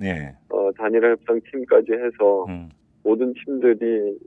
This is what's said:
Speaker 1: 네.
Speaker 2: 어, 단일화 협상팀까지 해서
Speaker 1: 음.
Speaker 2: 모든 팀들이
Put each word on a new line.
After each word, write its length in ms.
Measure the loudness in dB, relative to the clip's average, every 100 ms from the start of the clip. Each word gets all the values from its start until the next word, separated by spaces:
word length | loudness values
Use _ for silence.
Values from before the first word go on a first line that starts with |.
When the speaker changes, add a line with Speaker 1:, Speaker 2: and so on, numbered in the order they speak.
Speaker 1:
네. 340 | -6 -6 -8 -14 -8
Speaker 2:
어, 220 | -2 -2 -2
단일화 340 | 0 2 2
협상팀까지 840 | 2 -2 -4 -4 -8 2 4 4
해서 520 | -2 -4 0 2 2 -2
Speaker 1:
음. 200 | -10 -14 -20 _ _
Speaker 2:
모든 300 | 0 0 0
팀들이 840 | -6 -8 0 2 2 0 -2 -2 -6